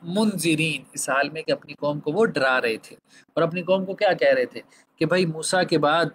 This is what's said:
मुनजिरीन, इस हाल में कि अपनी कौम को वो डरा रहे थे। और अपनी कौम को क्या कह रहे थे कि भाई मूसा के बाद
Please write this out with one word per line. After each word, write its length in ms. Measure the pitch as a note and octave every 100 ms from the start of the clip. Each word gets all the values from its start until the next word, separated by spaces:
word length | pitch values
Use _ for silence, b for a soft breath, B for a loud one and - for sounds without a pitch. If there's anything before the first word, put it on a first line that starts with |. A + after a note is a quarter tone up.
| E3+
मुनजिरीन, 800 | F#3+ G#3+ F#3 E3 D#3 D#3+ C#3+ - C#3+
इस 140 | -
हाल 200 | C3+ C#3+
में 140 | D#3
कि 80 | D#3
अपनी 220 | C#3+ - D3
कौम 240 | D3 D3+
को 120 | D3+
वो 120 | E3 A3+
डरा 300 | D3 C3 B2+
रहे 180 | A#2+ A2
थे। 160 | - - _ b b -
और 60 |
अपनी 180 | E3 F3+
कौम 220 | E3+ F#3+ F#3+
को 80 | F#3+
क्या 180 | G3+
कह 180 | F3 C#3+
रहे 120 | C3 A#2+
थे 140 | A#2 - b b -
कि 40 | D#3+
भाई 200 | F3+ F3+
मूसा 360 | D#3+ - F#3 F3+
के 120 | D#3+
बाद 320 | D3 D#3+ D#3+